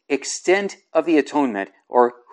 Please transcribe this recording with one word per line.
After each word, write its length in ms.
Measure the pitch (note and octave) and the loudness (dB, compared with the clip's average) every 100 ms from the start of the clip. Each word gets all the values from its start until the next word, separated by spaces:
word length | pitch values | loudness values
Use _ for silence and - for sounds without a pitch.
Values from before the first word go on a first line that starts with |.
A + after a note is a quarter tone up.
| - | -8
extent 680 | C#3 - - - F#3+ G3+ - _ | -6 -6 -6 0 0 0 -10 _
of 140 | D#3+ D#3 | -4 2
the 140 | D#3 | 2
atonement, 520 | C#3 D3 C3+ G2 F#2+ _ - | 2 -2 -2 -4 -8 _ -2
or 280 | B2 A#2+ - _ | 2 2 0 _